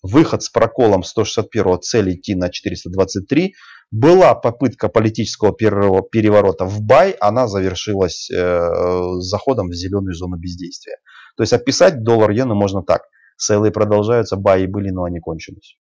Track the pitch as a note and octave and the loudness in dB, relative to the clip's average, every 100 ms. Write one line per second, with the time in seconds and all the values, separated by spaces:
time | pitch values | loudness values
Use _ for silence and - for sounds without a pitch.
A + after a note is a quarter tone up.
0 | F#2+ C3 E3 B2+ - - A2 - A#2 G2 | 2 2 2 -2 -4 0 0 2 2 2
1 | F#2 - G#2+ - G2+ A2+ F#2+ F2+ - A#2+ | 0 -4 -2 -4 -4 -2 0 0 0 0
2 | F#2+ F2+ - F#2+ F2+ - - F2 E2+ F#2 | 0 -4 -4 -4 -4 -6 -10 -10 -10 -4
3 | F#2 G2+ F#2+ C#3 F#3+ _ - - _ A2 | -2 -4 -2 -2 -2 _ -20 -20 _ 0
4 | C#3+ F3+ E3 A#2 B2 A2+ C3+ - G#2 A2+ | 4 6 6 4 -2 -2 -4 -2 -2 0
5 | A2 A2 G#2+ - G#2 F2+ A2 G2+ G2+ F#2+ | 0 -2 -8 0 0 2 0 2 2 2
6 | F#2+ A2+ G#2+ G#2 G2 - F#2 G#2 G#2+ C3+ | 0 0 4 4 4 0 -6 -6 4 4
7 | F#3+ F#3 G#2 A2 B2+ G2 F#2+ F#2 - G2 | 4 2 0 0 -2 0 -4 -4 -6 -2
8 | F#2 - - F2+ F2+ F2 E2+ E2+ F2 F#2 | -2 -4 -8 -4 0 0 -2 -2 -2 -2
9 | F2+ F2+ F#2 - - B2 F#2 F2 F#2 G2 | -4 -6 -6 -6 -2 -2 -4 -6 -6 -4
10 | F#2+ E2+ F2+ F2 F2+ F2 F2 - - - | -6 -8 -8 -8 -10 -12 -14 -16 -18 -20
11 | _ - - - A2 A#3+ - C3+ - D3 | _ -20 -20 -4 0 0 0 2 2 2
12 | A2 A#2 G#2+ G#2+ C3 G2+ G2+ F#2+ E2+ E2+ | 0 4 4 2 0 0 0 -2 -2 -2
13 | - _ _ _ - G#2 G#2+ G#2+ G#2 G#2 | -2 _ _ _ -2 2 2 0 0 2
14 | G#2 A#2 G#2+ G2 G2+ F#2+ F#2+ G2+ G2 F#2 | 2 0 0 -2 2 2 2 -4 -6 -4
15 | F2 F2 E2 E2 - E2+ _ _ | -6 -6 -10 -12 -14 -20 _ _